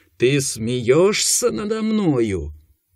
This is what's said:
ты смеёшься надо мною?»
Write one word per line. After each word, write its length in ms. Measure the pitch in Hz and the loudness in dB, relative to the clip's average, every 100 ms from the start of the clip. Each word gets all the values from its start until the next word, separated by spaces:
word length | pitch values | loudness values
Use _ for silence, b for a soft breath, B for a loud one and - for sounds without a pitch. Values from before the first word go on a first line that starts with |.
| b _ | b _
ты 220 | 120 143 | 0 2
смеёшься 1120 | 139 110 110 123 113 143 196 214 - - 240 | -2 -6 -4 -4 2 4 4 2 -2 0 0
надо 300 | 220 208 220 | -2 -4 -4
мною?» 720 | 220 214 190 131 113 92 76 73 _ _ _ | 0 0 2 2 0 -2 -6 -12 _ _ _